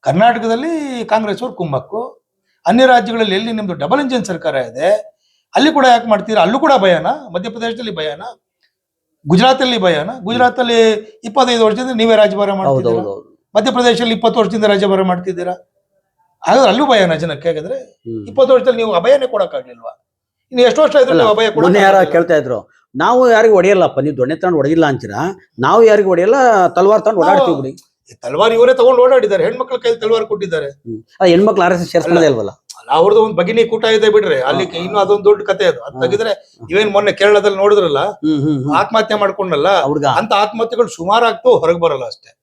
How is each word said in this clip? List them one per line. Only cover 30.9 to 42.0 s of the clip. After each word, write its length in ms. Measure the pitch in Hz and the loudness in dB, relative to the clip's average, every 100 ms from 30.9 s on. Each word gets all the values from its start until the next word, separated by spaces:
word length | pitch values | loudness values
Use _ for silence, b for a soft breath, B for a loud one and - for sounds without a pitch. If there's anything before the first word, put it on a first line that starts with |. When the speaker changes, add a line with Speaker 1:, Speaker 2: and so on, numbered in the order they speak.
| 110 - b | -14 -16 b
Speaker 2:
ಆ 40 | |
ಹೆಣ್ಮಕ್ಳು 400 | 190 170 208 214 | 2 2 2 2
ಆರ್ 100 | 175 | 0
ಎಸ್ 80 | 180 | 0
ಎಸ್ 80 | 170 | -2
ಸೇರ್ಸ್ಕೊಳ್ಳೋದೇ 360 | 175 160 170 160 | -4 0 2 2
Speaker 1:
ಅಲ್ಲ. 120 | 123 | 0
Speaker 2:
ಇಲ್ವಲ್ಲ? 120 | 101 | -4
Speaker 1:
ಅಲ್ಲ, 400 | - _ - - | -10 _ -20 -4
ಅವ್ರದ್ದು 320 | 147 180 214 | 0 2 4
ಒಂದು 140 | 220 170 | 2 0
ಭಗಿನಿ 280 | 180 226 | -2 0
ಕೂಟ 200 | 226 226 | 0 0
ಇದೆ 260 | 220 220 214 | 0 2 2
ಬಿಡ್ರಿ, 300 | 208 196 139 | 2 0 -2
ಅಲ್ಲಿ 240 | 127 160 | -2 -2
Speaker 2:
ಹಾ, 140 | 185 165 | -4 -6
ಹಾ. 60 | |
Speaker 1:
ಇನ್ನು 140 | 180 208 | -6 -2
ಅದೊಂದು 260 | 190 202 | 0 2
ದೊಡ್ಡ 180 | 202 208 | 2 2
ಕತೆ 220 | 202 190 | 0 -2
ಅದು. 160 | 190 143 | 0 -2
ಅದ್ 140 | - | -8
Speaker 2:
ಹಾ. 60 | 127 | -6
Speaker 1:
ತೆಗೆದ್ರೆ 580 | 131 208 220 196 _ _ 117 | -4 -2 -4 -6 _ _ -4
ಇವೇನ್ 200 | 175 214 | -2 0
ಮೊನ್ನೆ 220 | 202 208 | 0 0
ಕೇರಳದಲ್ಲಿ 440 | 196 196 208 202 196 | 0 2 4 2 0
ನೋಡಿದ್ರಲ್ಲ, 420 | 202 208 180 139 180 | 2 2 2 -2 -4
Speaker 2:
ಹ್ಮ್, 300 | 202 151 156 | -4 -4 -2
ಹ್ಮ್, 240 | 143 147 | -2 -4
ಹ್ಮ್. 120 | 131 151 | -2 -2
Speaker 1:
ಆತ್ಮಹತ್ಯೆ 420 | 202 220 214 214 | 0 -2 -2 -2
ಮಾಡ್ಕೊಂಡಲ್ಲ, 640 | 202 190 185 156 160 196 | -2 -4 -4 -2 0 0
Speaker 2:
ಹುಡ್ಗ. 220 | 139 151 | 0 -2
Speaker 1:
ಅಂತ 280 | 143 123 220 | 0 -2 -2
ಆತ್ಮಹತ್ಯೆಗಳು 560 | 208 214 233 226 226 226 | -2 -2 -4 -8 -2 -4
ಸುಮಾರು 380 | - 170 214 233 | -4 -2 0 0
ಆಗ್ತು, 320 | 208 254 202 | 0 0 2
ಹೊರಗೆ 220 | 160 170 | 2 0
ಬರಲ್ಲ 260 | 165 139 | 0 -2